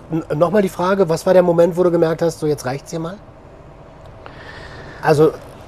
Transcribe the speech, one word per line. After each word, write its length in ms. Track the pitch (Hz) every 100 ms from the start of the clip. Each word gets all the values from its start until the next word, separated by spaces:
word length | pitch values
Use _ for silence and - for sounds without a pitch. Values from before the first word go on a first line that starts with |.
| -
n-, 260 | 160 - 151
noch 140 | 170
mal 100 | 208
die 60 | 185
Frage, 400 | - 180 196 170
was 180 | 160 185
war 80 |
der 100 | 185
Moment, 340 | 175 170 175 170
wo 60 |
du 80 | 180
gemerkt 300 | 170 160 165
hast, 200 | 170 160
so 40 | 156
jetzt 200 | 143 127
reicht's 260 | 135 -
hier 80 | 165
mal? 160 | 165 208 - - - - - - - - - - - - - - - - - -
Also, 300 | 151 147 156 - - -